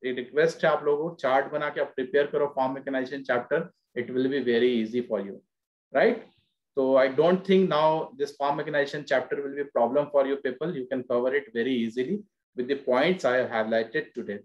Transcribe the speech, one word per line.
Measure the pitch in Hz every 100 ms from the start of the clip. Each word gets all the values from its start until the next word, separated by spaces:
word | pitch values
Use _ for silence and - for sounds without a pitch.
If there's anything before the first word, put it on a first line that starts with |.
एक | 127 127
रिक्वेस्ट | 117 143 165 -
है | 160
आप | 147
लोगों | 147 147 165
को, | 165
चार्ट | 131 135 143
बना | 151 147
के | 151
आप | 139 -
प्रिपेयर | 127 143 147
करो | 147 143 -
farm | 131 135
mechanization | 139 131 127 139 135
chapter, | 120 - 151 165 _ _
it | 123 117
will | 127 131
be | 139
very | 123 117 123 117
easy | 107 123 123
for | 107
you, | 98 95 _ _ _ _ _
right? | 139 214 233 - _ _ _ _ -
So | 131 135
I | 135
don't | 131 165 185
think | 185 190 180
now | 147 156 160 - 135
this | 143 -
farm | 143 156
mechanization | 151 147 143 151 143
chapter | 131 - 143
will | 139
be | 139
a | 143 131
problem | 117 139 143
for | 143 135
you | 135
people, | 131 123 175
you | 139 123
can | 131
cover | 123 120 127
it | 143 139
very | 117 120
easily | 127 113 117 127 208 - _ _ 127
with | 123
the | 139 -
points | 127 160 185
I | 127 123
have | 117
highlighted | 117 110 113 110 156 - 120
today, | 104 101